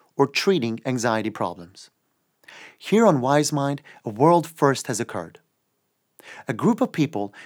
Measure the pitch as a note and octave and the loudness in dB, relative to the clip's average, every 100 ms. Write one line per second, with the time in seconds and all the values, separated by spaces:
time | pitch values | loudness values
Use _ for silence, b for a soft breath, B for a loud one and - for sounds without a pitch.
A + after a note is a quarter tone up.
0 | _ - C#3 - G3 F3+ A#2 A2+ C3+ B2 | _ -2 -2 0 0 0 -2 -4 -6 -2
1 | A#2+ A2 G#2+ G#2 F#2+ F2+ F2 - - _ | -2 -2 -4 -6 -8 -10 -18 -20 -20 _
2 | _ _ _ _ B B B B - G#3 | _ _ _ _ B B B B 0 4
3 | A3 C#3+ C3 D3 D3 D3 C#3 C#3 B B | 4 4 2 0 0 -2 -4 -6 B B
4 | A#2+ G#2 D#3+ F3 E3 - C#3+ B2+ - A2 | -10 2 4 4 0 0 0 0 -4 -6
5 | A2+ G2+ E2 - _ _ _ _ _ _ | -6 -8 -12 -16 _ _ _ _ _ _
6 | _ _ B B - A2+ F#3+ A3+ - - | _ _ B B -10 -2 0 0 -2 -2
7 | C#3 G2+ G2+ B | -2 -4 -10 B